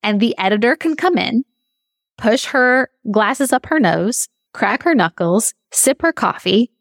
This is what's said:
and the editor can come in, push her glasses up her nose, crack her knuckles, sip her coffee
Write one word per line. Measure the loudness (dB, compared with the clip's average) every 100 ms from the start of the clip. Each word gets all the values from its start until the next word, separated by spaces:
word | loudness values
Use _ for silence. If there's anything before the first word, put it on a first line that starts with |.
and | -2 0
the | 0 0
editor | 0 2 0
can | 0 -2 -2
come | 0 0
in, | 0 -2 -4 _ _ _ _ _ _ _
push | 0 0 0
her | 0 2 2 0 _ -4
glasses | 0 0 0 0
up | -2 0
her | 0
nose, | 2 2 -2 -4 -8 _ _
crack | -4 -2 0
her | 0
knuckles, | 2 0 0 0 0 -2 -8 _
sip | -2 0 0
her | -2
coffee | 0 -4 -2 0 0 0 _